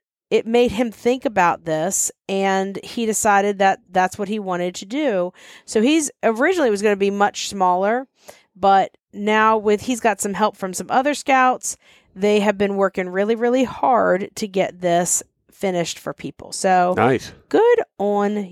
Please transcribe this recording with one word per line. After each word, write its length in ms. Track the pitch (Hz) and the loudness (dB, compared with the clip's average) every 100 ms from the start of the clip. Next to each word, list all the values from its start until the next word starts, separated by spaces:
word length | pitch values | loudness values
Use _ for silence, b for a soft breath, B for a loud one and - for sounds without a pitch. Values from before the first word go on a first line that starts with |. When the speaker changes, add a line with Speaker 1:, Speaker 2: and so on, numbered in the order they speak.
| _ _ - | _ _ -2
Speaker 1:
it 160 | 214 220 | -2 2
made 260 | 240 247 | 2 2
him 200 | 202 240 | 0 -4
think 340 | - 240 254 262 | -2 -2 -2 -2
about 400 | 202 175 - 160 | 0 2 0 -4
this, 460 | 156 175 - - - - | -4 -2 -2 -6 -8 -6
and 500 | 196 196 190 196 190 | -2 0 0 -2 -8
he 220 | - - 220 | -10 -6 -4
decided 520 | 202 220 202 202 196 | 0 2 2 2 2
that 200 | 196 - _ | 0 0 _
that's 300 | 185 185 - | -2 -2 -2
what 80 | 196 | -6
he 120 | 214 | -6
wanted 360 | 190 175 180 180 | -4 -4 -4 -8
to 100 | 196 | -8
do. 480 | 269 294 190 175 - B B B | -4 0 0 -2 -8 B B B
So 160 | 220 | 0
he's 300 | 240 320 285 - | 2 2 0 -2
originally 480 | 226 220 311 370 254 | -2 0 0 2 0
was 120 | 202 | 2
gonna 140 | 208 196 | 0 0
be 160 | 196 | 0
much 360 | 202 202 - - | 2 0 -2 -8
smaller, 600 | 202 185 180 196 240 269 _ B B B 190 | -2 0 2 0 -2 -6 _ B B B 0
but 420 | 196 196 180 _ _ | 4 4 2 _ _
now 440 | 202 208 220 220 220 | -6 0 2 4 2
with, 240 | 208 208 | 2 0
he's 180 | - 233 | -2 -2
got 220 | 226 202 | 0 -2
some 140 | 208 185 | -4 -2
help 200 | 214 - | -2 -2
from 180 | 190 | -8
some 140 | 180 180 | -8 -2
other 240 | 247 277 277 | 0 0 -2
scouts. 600 | - 262 254 226 - - b b b 190 | 0 2 2 0 -6 -12 b b b -2
They 240 | 208 208 | 2 2
have 160 | 208 202 | 2 0
been 180 | 202 196 | 0 0
working 320 | 190 190 180 | 0 -2 -4
really, 260 | 185 208 226 | -2 -2 0
really 280 | 240 254 | 0 0
hard 680 | 247 - - 226 185 185 - - | 0 -2 2 2 4 2 -2 -8
to 100 | 214 | -6
get 340 | 190 175 180 | -2 -2 -2
this 420 | 180 170 175 - - _ _ | 0 0 0 -4 -6 _ _
finished 480 | - 196 175 165 - | -6 -4 -2 -4 -8
for 140 | 147 | -12
people. 380 | - - - - | -12 -14 -14 -14
So 420 | - 190 180 180 180 | -4 2 2 2 2
Speaker 2:
Nice. 340 | 127 127 - - - | 2 0 -4 -20 -2
Speaker 1:
good 300 | 302 466 466 - - | 2 4 2 0 -4
on 500 | 202 202 202 208 185 | -2 0 0 -2 -8